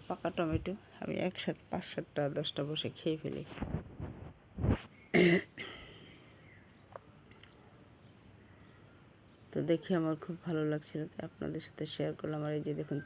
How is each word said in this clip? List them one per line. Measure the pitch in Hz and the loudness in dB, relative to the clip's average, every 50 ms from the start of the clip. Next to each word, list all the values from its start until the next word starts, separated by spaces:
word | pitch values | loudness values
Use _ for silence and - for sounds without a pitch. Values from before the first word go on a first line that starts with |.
| - | -2
পাকা | - 180 - - 170 | -4 -4 -2 -2 -2
টমেটো, | - - 175 160 156 160 - 180 190 214 - - - - | 0 0 2 2 2 2 2 -2 -6 -6 -8 -14 -12 -8
আমি | - - - - - | -4 -2 0 0 0
একসাথে | 180 - - - - 156 - - - | 0 -2 -2 -2 -4 -4 -4 -4 -4
পাঁচ | - 185 - - | -4 -4 -4 -4
সাতটা | - - - - - 151 143 139 | -6 -6 -6 -2 0 0 2 2
দশটা | 147 147 156 - - - 143 | 2 0 -2 -2 -2 -2 -2
বসে | 143 156 160 - 123 | -2 -2 -2 -2 -4
খেয়ে | - - - 165 160 | -4 -2 0 0 0
ফেলি। | 156 147 139 135 143 - - - - - - - - - - - - - - - - - - - - - - - - - - - - - - - - - - - 180 180 175 170 196 - - - - - - - - - - - - - - - - - - - - - - - - - - - - - - - - - - - - - - - - - - - - - - - - - - - - - - - - - - - - - - - - - - - - - - - - - - - - - - - - - - | 0 -2 -4 -4 -4 -6 -8 -8 -8 -4 -4 -4 -4 -6 -8 -10 -10 -8 -8 -8 -10 -12 -14 -14 -18 -20 -12 -4 2 4 4 4 4 2 -6 -18 -20 -2 4 8 8 10 10 10 8 4 0 -8 -12 -12 -12 -12 -14 -16 -16 -18 -18 -20 -20 -20 -20 -20 -20 -20 -20 -20 -20 -20 -20 -20 -20 -20 -20 -20 -18 -18 -18 -18 -20 -20 -20 -20 -20 -20 -20 -20 -20 -20 -20 -20 -20 -20 -20 -20 -20 -20 -20 -20 -20 -20 -20 -20 -20 -20 -20 -20 -20 -20 -20 -20 -20 -20 -20 -20 -20 -20 -20 -20 -20 -20 -20 -20 -20 -20 -20 -12 -4
তো | - 151 143 156 | -2 0 2 4
দেখে | 170 160 160 - 185 | 4 2 2 2 2
আমার | 170 160 160 160 151 - | 4 4 2 0 0 -4
খুব | - 165 170 - | -6 -8 -6 -4
ভালো | 180 165 156 156 151 | -2 0 2 2 2
লাগছিল, | 151 151 151 - - 156 156 - | 0 0 -2 -4 -6 -6 -6 -6
তাই | - - - 160 | -6 -8 -8 -8
আপনাদের | - - - 151 156 160 - | -6 -6 -4 -4 -4 -4 -6
সাথে | - - - 156 151 - | -6 -6 -6 -6 -4 -2
শেয়ার | - 156 156 151 - | -2 -2 -2 -2 -2
করলাম। | - 156 156 151 147 | -4 -4 -2 -2 -2
আর | 151 151 | 0 -2
এই | 151 147 | 0 0
যে | 151 147 151 | -2 -2 -2
দেখুন | 156 - 151 143 - | -2 -2 -2 -2 0